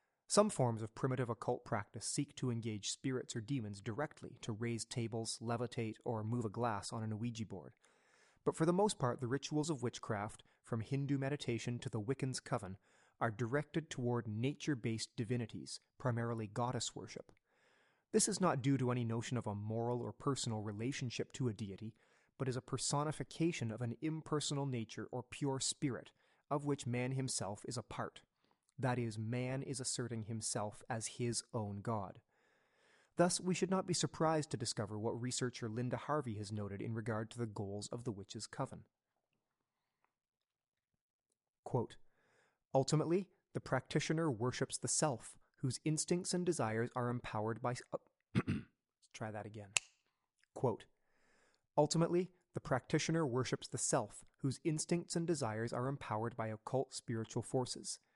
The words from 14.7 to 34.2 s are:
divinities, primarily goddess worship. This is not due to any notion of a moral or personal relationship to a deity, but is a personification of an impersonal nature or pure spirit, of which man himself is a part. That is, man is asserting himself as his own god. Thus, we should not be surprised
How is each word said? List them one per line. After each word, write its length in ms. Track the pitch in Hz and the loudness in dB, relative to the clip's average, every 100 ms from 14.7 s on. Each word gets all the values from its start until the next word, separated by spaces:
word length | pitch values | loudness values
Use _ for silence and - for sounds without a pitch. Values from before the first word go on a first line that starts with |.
| 135 117 113 - - | 0 0 -2 -4 -4
divinities, 640 | 117 123 113 87 65 - _ - | 0 0 -2 -6 -10 -12 _ -4
primarily 500 | 127 117 117 117 107 | 0 2 0 -2 -2
goddess 480 | 110 120 127 - - | 0 0 0 -2 -6
worship. 360 | - - - - _ _ _ _ _ _ _ | -10 -10 -14 -20 _ _ _ _ _ _ _
This 140 | 214 226 | 4 4
is 120 | 190 | 4
not 220 | 180 135 | 4 4
due 160 | 135 135 | 4 4
to 140 | 123 | 4
any 120 | 123 | 2
notion 340 | 113 117 - 120 | 2 0 0 -2
of 80 | 107 | -2
a 100 | 104 | -2
moral 460 | 107 110 117 123 | -2 0 0 0
or 120 | 113 | -2
personal 480 | - 143 131 120 107 | -2 0 0 0 -2
relationship 720 | 104 104 120 143 123 - 120 | -2 -2 -4 -2 -2 -2 -4
to 140 | - 127 | 0 0
a 60 | |
deity, 400 | 101 101 95 107 - _ _ _ - | 0 -6 -6 -10 -12 _ _ _ -4
but 100 | 131 | -2
is 80 | 123 | -2
a 60 | |
personification 1080 | - 127 - 143 151 - 139 - 165 - 117 | -2 -2 2 2 2 -2 -4 0 0 2 -2
of 100 | 107 | -2
an 140 | 120 - | -2 -2
impersonal 640 | 156 160 - 151 - 143 139 | -2 -2 0 0 0 0 0
nature 420 | 123 107 - 107 | -2 -4 -6 -6
or 120 | 127 - | -6 -6
pure 300 | - 143 135 | -2 0 2
spirit, 520 | - - 143 101 - _ _ _ - | 0 0 0 0 -6 _ _ _ -2
of 160 | 147 147 | 0 2
which 220 | 139 123 | 0 0
man 240 | 123 127 | 0 2
himself 520 | 131 131 - 95 104 - | 0 0 -2 -2 -4 -6
is 120 | 120 | -6
a 60 | |
part. 380 | - - 98 - - _ _ _ _ - | -6 -6 -6 -8 -20 _ _ _ _ -2
That 180 | 127 123 | 0 2
is, 220 | 117 107 | 0 -2
man 420 | 110 123 127 135 | -2 0 0 -2
is 200 | 139 127 | -4 -4
asserting 420 | 127 - 120 117 | -4 -2 -2 -4
himself 580 | 104 113 - 117 104 - - | -4 -4 -2 -2 -2 -6 -6
as 180 | 117 - | -4 -4
his 360 | - 120 113 - | -2 0 0 -2
own 280 | 120 104 101 | -2 -2 -4
god. 380 | 98 110 92 - _ _ _ _ _ _ _ _ _ - | -2 -2 -2 -8 _ _ _ _ _ _ _ _ _ 4
Thus, 240 | 175 - | 4 4
we 120 | 180 | 0
should 160 | 175 180 | 2 2
not 160 | 190 - | 2 2
be 80 | |
surprised 560 | 170 160 - | 0 0 2